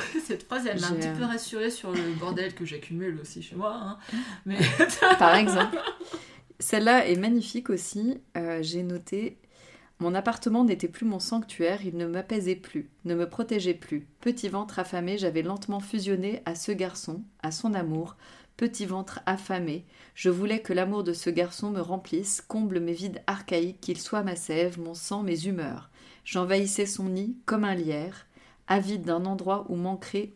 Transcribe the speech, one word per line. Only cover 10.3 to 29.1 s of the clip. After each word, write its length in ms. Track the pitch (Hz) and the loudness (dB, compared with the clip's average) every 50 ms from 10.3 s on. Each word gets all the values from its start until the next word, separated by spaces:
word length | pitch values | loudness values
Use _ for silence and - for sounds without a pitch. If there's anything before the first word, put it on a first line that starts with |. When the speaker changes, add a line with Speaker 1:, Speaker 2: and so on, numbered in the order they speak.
| 226 - - 240 214 240 247 | -2 0 0 2 4 6 6
Speaker 2:
n'était 220 | 233 190 180 - 165 | 6 6 4 0 -4
plus 160 | - - 233 | -4 -2 -2
mon 140 | 226 202 190 | -2 0 0
sanctuaire, 600 | 208 - 226 226 220 - - - 170 170 190 208 202 | -2 -2 -2 -2 -4 -4 -4 0 0 0 0 0 -4
il 100 | 185 165 | -6 -4
ne 100 | 170 170 | -2 -2
m'apaisait 500 | 170 170 185 185 - 220 214 185 180 185 | -2 -2 -4 -4 -2 -2 -2 0 0 -2
plus, 320 | 185 - - - 156 - - _ _ - | -2 -4 -8 -8 -8 -8 -8 _ _ -4
ne 100 | 175 170 | -2 0
me 140 | 170 175 170 | 0 0 -2
protégeait 440 | - - 226 - 220 208 180 180 170 | -2 -6 -4 0 0 0 2 0 0
plus. 340 | 170 - - 151 147 151 - _ _ | -2 -4 -6 -6 -6 -6 -10 _ _
Petit 300 | - 240 247 247 - 196 | -2 -2 -2 0 -4 -4
ventre 280 | 175 196 208 208 - - | -4 -4 -6 -4 -4 -6
affamé, 380 | 180 180 - 180 175 180 202 | -4 -2 -2 -2 -2 -2 -2
j'avais 240 | 208 190 175 160 160 | 0 0 2 2 2
lentement 380 | 160 175 196 202 202 - 202 202 | 0 0 -4 -4 -4 -4 -4 -4
fusionné 640 | 196 - - 220 190 202 196 180 185 202 220 - - | -4 -4 -4 -2 0 2 0 2 2 -2 -2 -4 -4
à 80 | 165 170 | -6 -6
ce 180 | 170 - - 208 | -4 -4 -4 -2
garçon, 480 | 180 185 180 180 - - - 160 185 220 - _ _ - | -2 -2 -4 -4 -8 -8 -8 -8 -8 -10 -14 _ _ -6
à 80 | 156 | -6
son 220 | 156 - - 226 208 | -4 -2 0 0 0
amour. 440 | 190 170 160 156 160 170 170 - - - - - - - - _ | 2 0 0 0 -2 -2 -4 -10 -18 -20 -20 -20 -20 -20 -20 _
Petit 280 | - 233 226 226 - 202 | -2 -2 -2 0 -2 -4
ventre 340 | 185 185 190 190 - - - - | -4 -4 -4 -6 -8 -10 -6 -2
affamé, 600 | - 190 190 - - 190 180 175 160 147 165 - - - - - - _ | -2 -2 -2 -2 -4 -2 -2 0 -2 -4 -4 -8 -12 -20 -20 -20 -20 _
je 140 | - - 185 | 0 2 2
voulais 300 | 175 180 202 208 220 220 | 4 4 2 0 0 -2
que 120 | 220 - 180 | 0 0 0
l'amour 300 | 180 185 190 208 208 190 | 2 2 2 0 0 0
de 60 | 170 170 | -2 -2
ce 160 | 170 - 180 | 0 -2 0
garçon 420 | 170 175 175 175 - - 214 208 | 2 2 0 0 -2 -4 -4 -2
me 80 | 208 190 | -2 -2
remplisse, 600 | 165 170 185 190 - - 311 165 196 196 - - | -2 -2 -4 -6 -4 -2 -2 -2 0 0 -4 -4
comble 380 | - _ - 220 220 202 185 175 | -4 _ -2 0 0 2 2 0
mes 100 | 170 170 170 | 0 0 -2
vides 280 | 170 190 202 - - - | -2 -4 -6 -6 -4 -4
archaïques, 520 | - 196 196 202 - 185 170 165 180 190 - | -4 -4 -4 -4 0 0 2 2 0 -4 -6
qu'il 160 | - - 180 - | -4 -4 -4 -4
soit 240 | - - - 214 196 | -4 -2 -2 0 0
ma 120 | 196 175 | -2 -2
sève, 420 | 175 - - 156 160 175 175 175 170 | -4 -4 -2 2 2 2 2 0 -4
mon 140 | 165 165 165 | -8 -8 -8
sang, 300 | 170 - - 202 208 208 | -8 -6 -4 -4 -2 0
mes 220 | 190 170 160 160 | 0 0 0 0
humeurs. 420 | 196 190 175 156 139 120 - - - _ - - - - - _ | -2 -2 -2 -2 -4 -6 -10 -12 -18 _ -20 -20 -20 -20 -18 _
J'envahissais 600 | - - 185 180 180 196 196 202 196 196 - 208 | -4 -2 0 2 4 4 4 4 2 0 0 0
son 200 | 202 202 - 190 | 0 0 -4 -2
nid 300 | 190 185 185 202 220 247 - - | -2 -2 -2 -2 -4 -6 -4 -2
comme 180 | - 220 214 208 | 0 2 2 2
un 100 | 202 190 | 2 0
lierre, 520 | 180 170 156 151 147 156 185 190 - - _ _ - - - - - _ | 0 0 0 -2 -2 -4 -6 -8 -12 -20 _ _ -20 -20 -20 -20 -20 _
avide 360 | - 185 202 190 190 208 196 160 | 2 2 4 4 2 -2 -2 0
d'un 220 | 175 | 0